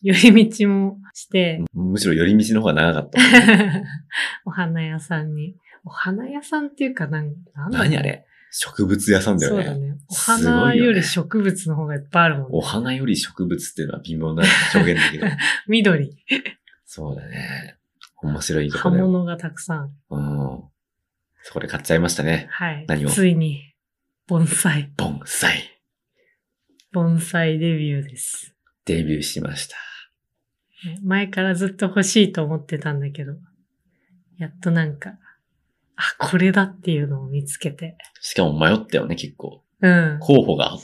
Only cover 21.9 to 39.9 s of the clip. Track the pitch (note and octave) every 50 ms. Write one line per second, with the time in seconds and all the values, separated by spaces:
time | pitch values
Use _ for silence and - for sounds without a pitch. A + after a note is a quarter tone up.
21.9 | E2 E2 E2+ E2+ - - C#2+ D#2+ E2 D2+ - - - - F3 E3+ D#3 D3 D#3 -
22.9 | D3+ D3+ D3 C#3+ - G3+ F#3+ F3+ F3 D#3+ D#3+ D#3 D3 C#3+ - _ _ _ _ _
23.9 | _ _ _ _ _ _ _ - F3 E3 E3 D#3+ - - - F#3 D3+ D3 C#3+ C#3+
24.9 | - - - - D2 C#2+ - - - - - - - - - - _ _ _ _
25.9 | _ _ _ _ _ _ _ _ _ _ _ _ _ _ _ _ _ _ _ _
26.9 | - F3+ E3+ E3 E3 E3 E3 - - E3+ E3 D#3+ D#3+ D#3 D#3+ E3+ E3 D#3 D3+ D3
27.9 | C#3+ C#3 C#3 C#3 B2+ - - - - - - - _ _ _ _ _ _ _ -
28.9 | E2+ E2 D#2+ D2+ D2+ D2+ C#2+ - - - D#2+ C#2+ C#2+ - - - - - - -
29.9 | - - - _ _ _ _ _ _ _ _ _ _ _ _ _ _ _ - F3
30.9 | D#3+ F#3+ G3+ F#3 F#3+ G3 G3+ G3 G3 G3 F#3 F#3+ F#3 F3 G3 F#3+ F#3+ - G#3 F#3
31.9 | F#3+ G3+ F#3+ G3 - A3 G3+ F#3 F#3 E3+ D#3 D3 D#3+ D#3 C#3+ - E3 C#3+ - D#3
32.9 | C#3+ C#3 C#3 C#3+ C#3+ - C#3+ C#3 C#3+ F3 - _ _ _ _ _ _ _ _ _
33.9 | _ _ _ _ _ _ _ _ _ - E3 D3+ D3 - - F3+ E3+ E3 D#3+ D3+
34.9 | D3 D3 - F#3 - _ _ - _ _ _ _ _ _ _ _ _ _ _ _
35.9 | _ - - - - - - - - F3+ F#3 F#3+ F#3 G3+ G3 F#3+ - - - F3
36.9 | E3 D3 D3 C#3+ C#3+ C3+ C3 C3 C#3 C#3+ C#3+ - - - - D#3 C#3 - E3 E3
37.9 | E3+ _ - - _ - - - - - F#2 D#2+ D2 D#2 D#2 E2 G#2 G#2+ A2 -
38.9 | - C#2+ A1 - E2+ E2 - - - _ - - - _ _ _ _ _ G3 F#3